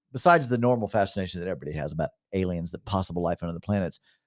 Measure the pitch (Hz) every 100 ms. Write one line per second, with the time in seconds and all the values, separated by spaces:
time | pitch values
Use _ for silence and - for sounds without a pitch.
0 | _ 131 180 170 123 120 120 120 104 110
1 | 98 - 92 90 90 80 71 78 73 78
2 | 76 - _ 95 92 87 85 98 - 98
3 | 92 85 85 85 85 85 - 101 85 -
4 | - _